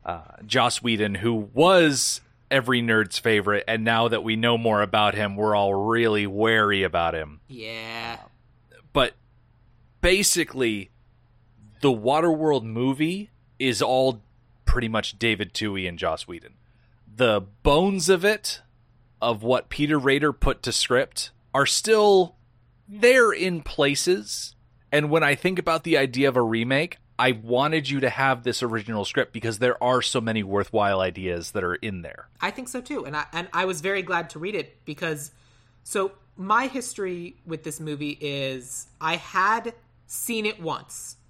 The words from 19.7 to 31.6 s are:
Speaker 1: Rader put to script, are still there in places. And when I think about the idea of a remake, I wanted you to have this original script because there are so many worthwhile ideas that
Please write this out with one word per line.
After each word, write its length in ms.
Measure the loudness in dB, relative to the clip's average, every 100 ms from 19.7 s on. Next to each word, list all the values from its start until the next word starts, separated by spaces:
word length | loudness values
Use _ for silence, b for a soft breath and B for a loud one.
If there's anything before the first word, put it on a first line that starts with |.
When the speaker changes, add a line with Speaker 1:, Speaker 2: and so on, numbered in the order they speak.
| -4 0 2
Speaker 1:
Rader 340 | 2 2 2
put 300 | 2 0 0
to 80 | -4
script, 600 | -2 2 2 0 -6 -12 _ _
are 120 | 0 0
still 720 | 0 2 4 6 6 4 _ _ _ _ _ -20
there 440 | 2 6 6 4
in 300 | 2 -2 -4
places. 960 | -8 0 0 2 0 0 -2 -12 -12 _ _ _ _
And 180 | 0 2
when 140 | 2
I 120 | 2 2
think 220 | 0 -2
about 240 | 0 -2
the 140 | 2 2
idea 320 | 2 2 2
of 80 | 4
a 40 |
remake, 560 | 2 0 0 0 -2 -8 _ 0
I 140 | 0
wanted 580 | 0 0 0 2 0 -2
you 120 | -2
to 80 | -2
have 340 | 0 0 0
this 180 | -2 -2
original 440 | -2 -4 -4 -6 -2
script 260 | -2 -2
because 280 | -4 -6 0
there 220 | 0 0
are 200 | 2 2
so 180 | 0 -2
many 240 | 0 -2
worthwhile 560 | 0 -2 0 0 2 2
ideas 520 | 0 -2 -6 -6 -4
that 120 | -4